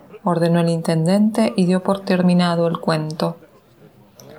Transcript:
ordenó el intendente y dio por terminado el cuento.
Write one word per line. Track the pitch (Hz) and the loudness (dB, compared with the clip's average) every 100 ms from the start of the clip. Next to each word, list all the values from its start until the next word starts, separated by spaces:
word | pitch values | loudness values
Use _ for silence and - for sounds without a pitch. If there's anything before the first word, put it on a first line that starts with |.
| - - | -20 -8
ordenó | 185 165 170 170 | -2 0 2 2
el | 170 | 2
intendente | 165 160 165 160 196 214 220 226 - | -2 -2 0 2 2 2 0 -2 0
y | 180 | 0
dio | 185 | 0
por | 185 196 | 0 -4
terminado | 196 185 180 175 175 170 170 | -2 0 2 2 2 0 -2
el | 170 | -2
cuento. | - 160 156 160 170 170 - - _ _ - _ _ - - | -2 -2 -4 -6 -6 -8 -18 -20 _ _ -20 _ _ -20 -20